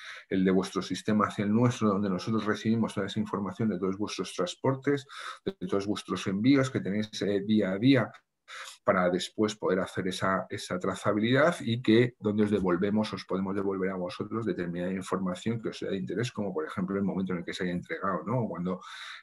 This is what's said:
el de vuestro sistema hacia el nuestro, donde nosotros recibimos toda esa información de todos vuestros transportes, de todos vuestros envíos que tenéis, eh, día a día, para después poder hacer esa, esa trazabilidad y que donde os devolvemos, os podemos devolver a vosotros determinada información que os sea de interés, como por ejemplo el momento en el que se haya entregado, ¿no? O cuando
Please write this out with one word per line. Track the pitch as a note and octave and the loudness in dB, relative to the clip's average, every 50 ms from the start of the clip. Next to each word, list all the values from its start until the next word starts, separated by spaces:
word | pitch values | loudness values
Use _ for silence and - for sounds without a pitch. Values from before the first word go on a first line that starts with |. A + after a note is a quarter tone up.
| - - - - - - | -14 -14 -14 -14 -6 -2
el | G2 F#2+ F#2+ | 0 4 4
de | F#2+ | 6
vuestro | F#2 F#2+ F#2 - - F#2+ F2+ | 4 4 2 0 -2 -4 -4
sistema | - F#2+ F2 - - G#2+ G#2+ G2+ | -4 -6 -4 0 2 2 4 4
hacia | G2 - - G#2 | 2 2 0 0
el | G2+ | 2
nuestro, | G#2 A#2 B2 B2 B2 - A2 G#2+ | 4 4 4 4 4 2 2 2
donde | G2 G2 G2+ G2 | 2 2 2 0
nosotros | F#2 F2+ - - A2 A2 G2+ | 0 -2 -2 -2 -2 0 0
recibimos | G#2+ G#2 G#2 - A2 A2+ A#2 G#2 F#2 - | 0 -2 0 0 0 2 2 0 -2 -2
toda | G#2 F#2+ | -4 -4
esa | G2 - A2 | -4 -2 -4
información | G#2+ - - G2 G2+ F#2 F#2+ - A#2 A2 | -4 -2 -2 -4 -4 -4 -4 -2 -2 0
de | F#2 F2+ | 0 0
todos | G2 F#2 F#2+ | 0 -2 -2
vuestros | G2+ G#2 F#2 - - F#2+ - - | -2 -4 -6 -4 -6 -8 -6 -4
transportes, | - F2+ F2 - - - B2+ C3+ C3 - C#3+ C#3+ C#3 C3+ - - - - - - - - | -4 -4 -4 -4 -2 0 0 0 0 0 0 0 0 -2 -8 -16 -14 -12 -12 -10 -8 -8
de | G2 - - F#2 | -8 -6 -6 -4
todos | F#2 G2+ G2+ G2 | -2 -2 -2 0
vuestros | G2+ G2+ - - - F#2+ F#2 - | -2 -4 -4 -4 -4 -4 -4 -2
envíos | G#2 F#2+ G2 A2 C3 C#3+ C#3 C3 B2+ | -2 -2 2 4 4 6 6 4 2
que | - G#2 | 0 -2
tenéis, | F#2 F#2+ G2 G#2+ A2 - - - G2 | -2 -2 -2 -2 -2 -4 -4 -2 0
eh, | F#2+ G#2 G2 G2 | 0 0 0 2
día | G#2+ A2 G#2+ G2 F#2 | 2 2 4 4 2
a | F#2+ G2 | 0 2
día, | A2+ C3+ C#3 B2 G#2 - - - _ _ _ _ _ - - - - - - - - | 6 6 6 6 4 0 -4 -14 _ _ _ _ _ -18 -16 -14 -14 -14 -14 -4 2
para | G#2 F#2+ F#2 F2+ F2+ | 2 4 4 4 4
después | F2+ F2 - - _ - G#2+ G#2+ - | 2 2 -2 -2 _ 2 2 2 2
poder | - E2+ E2 F#2 F#2 | 0 0 0 2 2
hacer | F2+ - - G#2 F2+ F#2 | 0 -2 -2 -4 -4 -2
esa, | F#2 - G2 F#2+ F#2+ F#2 F#2 - | -2 0 0 2 2 2 0 -4
esa | G2 G2 - - G2 | -8 -8 -6 -4 -4
trazabilidad | F#2 - F#2+ F#2 - - G#2+ G#2+ G#2+ A2 A#2 B2+ C3+ D3+ E3+ F3 - | -2 -2 -2 -2 -2 0 0 2 2 2 4 4 6 6 4 2 0
y | B2+ A2 A#2 B2 | -2 -2 -2 0
que | C3 - A2 A#2 B2 B2+ - - | 4 6 6 6 6 4 2 -2
donde | - G#2+ G#2 G#2+ G#2+ | -2 0 2 4 4
os | G2+ | 4
devolvemos, | G#2 G2 F#2 F#2 F2 E2+ G2+ G2+ G#2 G#2+ G#2+ - G2 | 4 2 2 2 2 2 2 2 2 2 0 0 -4
os | F#2 - | -6 -6
podemos | - F#2 F#2+ G2 F#2+ F#2+ | -4 -2 -2 -2 -2 -2
devolver | G2+ G2 G2 G2 F#2+ F#2+ F#2+ | -2 -2 -2 -2 -2 -2 -2
a | F#2+ | -2
vosotros | F#2 F2+ F2+ - - G2+ G#2 G#2+ A2+ A2+ | -4 -6 -6 -6 -6 -8 -6 -4 -4 -2
determinada | G#2 F2 - F2 F2 E2+ F2 F2+ F#2 | -2 -2 -2 -2 -4 -4 -4 -4 -4
información | F#2+ F#2+ F#2 - F#2+ F#2+ F#2+ F#2 F2+ - - A2 A2+ A2+ | -4 -4 -4 -2 -2 -2 -2 -2 -4 -4 -4 -4 -4 -4
que | - F#2 | -4 -6
os | - | -6
sea | - - G2 | -6 -6 -4
de | G2 | -4
interés, | G2 F#2 - F2 G2+ B2 B2 - | -4 -4 -4 -2 -2 -2 -2 -4
como | G#2+ G#2 G2 F2+ | -4 -4 -4 -4
por | D#2 D#2 | -4 -6
ejemplo | - - G#2 F2+ F#2+ G2 | -6 -4 -4 -2 -2 0
el | G2 G2+ | 0 0
momento | F#2 E2 F#2 F#2+ F#2 | 0 0 -2 -2 -2
en | F#2 E2+ | -2 -4
el | F2 | -4
que | - - | -6 -6
se | - F#2+ | -4 -4
haya | F2+ | -2
entregado, | F2 F2 - - E2 - - G2 F#2 D#2+ - | -2 -4 -6 -6 -8 -6 -4 -2 -2 -2 -2
¿no? | G2+ A#2+ B2+ | -2 -2 -2
O | A2+ F#2 | -2 -2
cuando | E2+ E2+ F2 F#2 F#2 - - - - - - - - - | -4 -4 -2 -2 -4 -4 -8 -12 -14 -14 -14 -14 -16 -10